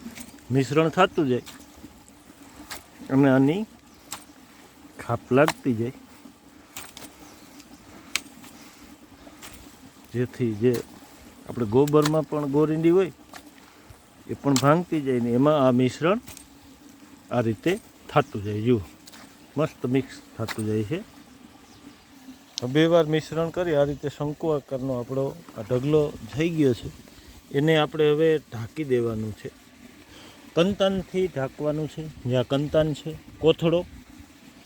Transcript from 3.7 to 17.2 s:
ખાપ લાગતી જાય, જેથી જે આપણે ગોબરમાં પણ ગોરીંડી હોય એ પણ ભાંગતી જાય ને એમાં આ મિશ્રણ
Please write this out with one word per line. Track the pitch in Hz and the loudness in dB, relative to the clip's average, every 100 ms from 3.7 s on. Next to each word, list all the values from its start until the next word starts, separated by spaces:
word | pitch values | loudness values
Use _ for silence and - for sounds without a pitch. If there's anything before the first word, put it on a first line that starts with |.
| - - - - - - - - - - - - - | -12 -20 -20 -18 -18 -18 -20 -20 -20 -20 -20 -20 -16
ખાપ | - 120 - | -6 -6 0
લાગતી | 127 156 - 147 | 4 4 2 -4
જાય, | 110 117 - - - - - - - - - - - - - - - - - - - - - - - - - - - - - - - - - 294 - - - - - - - - | -2 -4 -8 -20 -20 -20 -20 -20 -20 -20 -20 -18 -18 -20 -20 -20 -20 -20 -20 -20 -20 -20 -20 -12 -12 -12 -16 -20 -20 -20 -20 -20 -20 -20 -20 -20 -20 -20 -20 -20 -20 -20 -20 -10
જેથી | 117 123 - 120 104 | -4 -4 -2 -4 2
જે | 120 120 - - - - - - | 2 2 -4 -16 -20 -20 -20 -20
આપણે | - 113 113 | -12 -6 2
ગોબરમાં | 117 147 151 151 156 143 | 4 6 4 4 0 -2
પણ | 151 147 | -4 0
ગોરીંડી | 139 151 156 165 180 | 2 2 2 4 4
હોય | 180 - - - - - - - - - - - - | 2 -4 -20 -20 -20 -20 -20 -20 -20 -20 -20 -20 -12
એ | |
પણ | 117 139 131 | -6 0 2
ભાંગતી | 135 160 175 160 | 4 2 0 -4
જાય | 135 127 | -2 -2
ને | 120 | 0
એમાં | 120 147 151 | 2 4 4
આ | 131 | 4
મિશ્રણ | 123 127 - 156 220 - - - - - - - - - - | 4 2 0 -2 -2 -4 -20 -20 -20 -20 -20 -20 -20 -20 -20